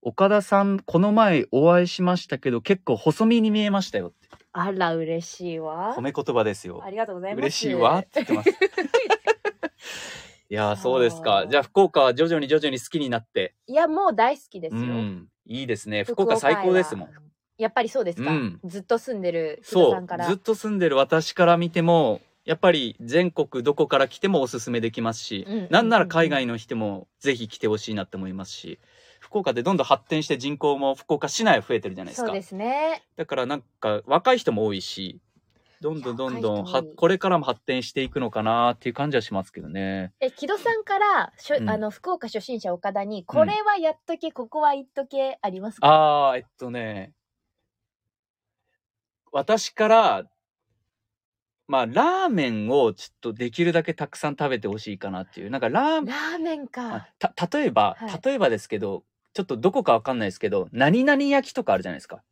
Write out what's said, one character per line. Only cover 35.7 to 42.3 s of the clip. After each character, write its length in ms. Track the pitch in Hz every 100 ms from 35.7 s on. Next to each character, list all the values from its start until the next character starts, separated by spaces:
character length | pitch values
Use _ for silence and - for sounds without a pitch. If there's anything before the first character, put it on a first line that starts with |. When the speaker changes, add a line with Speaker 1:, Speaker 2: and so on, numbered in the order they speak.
| _
Speaker 1:
ど 120 | 151
ん 80 | 160
ど 140 | 127
ん 20 | 117
ど 140 | 131
ん 100 | 123
ど 140 | 110
ん、 20 | 104
Speaker 2:
い 20 |
や、 40 |
若 160 | 92 131
い 20 |
人 0 |
多 20 |
い。 20 | 160
Speaker 1:
は-、 60 | -
こ 120 | 170
れ 100 | 185
か 100 | 190
ら 100 | 175
も 60 |
発 160 | 135 120
展 220 | - 127
し 100 | 120
て 100 | -
い 60 | 131
く 100 | -
の 120 | 120
か 120 | 110
な 300 | 110 117 120
っ 60 | 120
て 100 | 123
い 40 |
う 20 |
感 160 | 120 147
じ 60 | 135
は 40 |
し 140 | 107
ま 100 | 98
す 80 | 98
け 80 | -
ど 80 | 87
ね。 460 | 90 95 98 92 _
Speaker 2:
え、 100 | 262
木 160 | - 285
戸 100 | 403
さ 160 | 466
ん 120 | 453
か 140 | 440 392
ら、 340 | 415 349 185 _
し 160 | -
ょ-、 60 | 294
Speaker 1:
う 20 |
ん。 80 | 220
Speaker 2:
あ 80 | 208
の、 140 | 214
福 220 | 202 -
岡 160 | 359
初 120 | 226